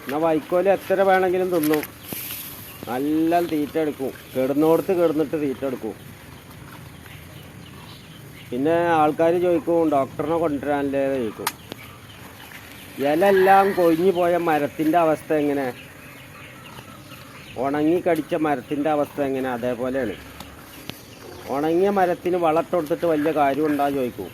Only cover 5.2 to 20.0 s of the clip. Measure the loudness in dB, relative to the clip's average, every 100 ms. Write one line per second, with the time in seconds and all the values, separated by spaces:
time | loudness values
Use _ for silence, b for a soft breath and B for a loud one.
5.2 | 0 -2 -2 -2 -4 -4 -8 -10 -16 -20
6.2 | -20 -20 -20 -20 -18 -18 -18 -20 -20 -20
7.2 | -18 -18 -20 -20 -20 -18 -18 -20 -20 -20
8.2 | -20 -20 -10 -2 2 2 4 4 4 4
9.2 | 2 4 4 2 2 2 4 2 0 -2
10.2 | -2 0 0 -2 -2 -2 0 0 0 0
11.2 | -2 -4 -8 -10 -16 -18 -18 -20 -20 -20
12.2 | -20 -20 -20 -18 -18 -18 -18 -4 0 2
13.2 | 4 6 8 8 6 4 4 6 4 4
14.2 | 2 2 2 2 0 0 2 4 4 2
15.2 | 0 0 2 0 -2 -6 -16 -20 -20 -20
16.2 | -20 -20 -20 -18 -18 -18 -18 -20 -20 -20
17.2 | -20 -20 -16 -6 -2 2 2 2 2 0
18.2 | 0 -2 0 -2 -2 -4 0 0 0 -2
19.2 | -2 -2 -2 -2 -2 -2 -2 -2